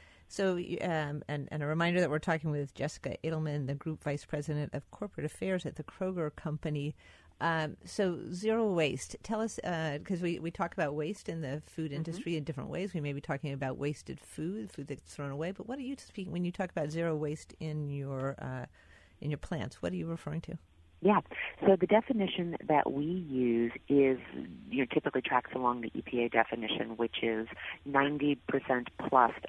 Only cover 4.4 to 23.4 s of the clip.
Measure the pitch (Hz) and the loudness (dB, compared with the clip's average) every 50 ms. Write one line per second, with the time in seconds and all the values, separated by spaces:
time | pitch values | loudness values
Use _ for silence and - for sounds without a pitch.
4.4 | 147 - 147 147 147 - - 139 - - - - 208 202 - - 143 151 - - | -2 -2 -2 -2 -2 -2 -4 -6 -8 -10 -10 -10 -10 -8 -6 -6 -6 -6 -4 -4
5.4 | 185 190 190 180 - 135 - - 151 - - - 190 185 185 175 156 151 - - | -2 -2 -2 -2 -2 -4 -8 -8 -10 -10 -8 -6 -4 -4 -2 -2 -2 -4 -4 -6
6.4 | - 160 151 - - 156 151 147 143 151 - - - - - - - - - - | -6 -4 -4 -4 -2 -2 -2 -2 -2 -4 -6 -8 -14 -20 -20 -20 -20 -20 -6 -2
7.4 | - 165 165 160 156 151 - - - 175 - - 196 180 175 - - - 180 180 | 0 2 2 2 0 -2 -4 -8 -14 -4 0 2 2 2 0 -2 -6 -8 -6 -2
8.4 | 208 220 220 233 226 208 180 170 156 143 - 131 - - - - - - 226 214 | 2 2 2 4 2 2 4 4 4 4 2 -2 -6 -10 -12 -10 -6 -4 -2 0
9.4 | 226 220 - - - 180 175 160 160 156 143 147 - - 185 170 180 170 175 - | 0 -2 -4 -4 -4 -2 -2 0 0 -2 -2 -4 -2 -2 -2 0 0 0 0 -2
10.4 | 160 170 - - 180 175 - 196 160 143 147 156 147 165 208 - - - 165 165 | -2 -4 -4 -2 -4 -2 -2 -2 -2 0 0 -2 -2 -4 -4 -6 -6 -6 -6 -4
11.4 | 156 131 139 151 - - - - 156 147 139 147 160 165 165 190 - 170 165 156 | -4 -4 -4 -6 -8 -8 -6 -6 -4 -4 -4 -4 -4 -4 -6 -6 -4 -2 -2 -2
12.4 | 143 165 139 135 - - 147 170 190 190 180 160 143 143 139 139 - - 143 135 | -2 -4 -4 -4 -6 -4 -4 -4 -4 -2 -2 -2 -2 -2 -4 -4 -4 -4 -4 -2
13.4 | - 143 139 131 135 131 131 127 139 147 143 - - - 143 - - - - - | -2 -4 -4 -2 -2 -4 -2 -2 -2 -2 -4 -4 -8 -10 -10 -10 -12 -12 -8 -6
14.4 | 156 175 196 220 214 - - 151 139 131 139 135 - - - - 143 139 139 143 | -4 -4 -4 -6 -8 -8 -10 -10 -8 -8 -10 -10 -10 -12 -10 -8 -6 -6 -4 -4
15.4 | 160 180 190 - - - 254 285 254 254 277 - - - - 208 185 185 156 175 | -4 -6 -6 -6 -8 -8 -8 -6 -6 -6 -8 -8 -10 -12 -10 -8 -6 -4 -2 -2
16.4 | 180 180 - - 190 170 - 175 147 151 151 165 170 170 160 147 151 147 151 - | -2 -2 -2 -2 -4 -2 -2 -2 -2 -2 0 0 0 0 0 0 -2 -2 -4 -6
17.4 | - - - - - 156 151 151 147 143 143 143 139 139 135 131 131 139 135 - | -10 -14 -12 -8 -6 -4 -4 -2 -4 -4 -4 -4 -4 -4 -4 -2 -2 -4 -4 -4
18.4 | - 131 127 127 123 - - - - - - - - - - - - 147 151 - | -6 -6 -6 -8 -8 -10 -14 -20 -20 -20 -20 -20 -20 -20 -14 -8 -4 -4 -4 -4
19.4 | - - 175 143 - 135 - - - 175 185 175 165 165 165 165 - - 151 165 | -4 -6 -4 -4 -4 -6 -6 -4 -4 -4 -2 -4 -4 -4 -6 -6 -6 -6 -6 -6
20.4 | - - 165 - - - _ - - - - - - 196 208 160 - - - - | -6 -8 -10 -12 -12 -16 _ -20 -20 -20 -4 4 6 6 6 6 4 0 -4 -8
21.4 | - - - - - 196 190 175 185 - 208 220 - - 247 208 196 185 - - | -6 -8 -6 4 6 6 8 8 8 6 6 6 6 4 2 2 2 0 0 0
22.4 | 175 170 165 - - - 151 143 - - 135 143 147 160 180 185 170 147 131 127 | -2 -2 -4 -2 2 4 6 6 6 4 2 0 0 0 -2 -2 -2 -2 0 2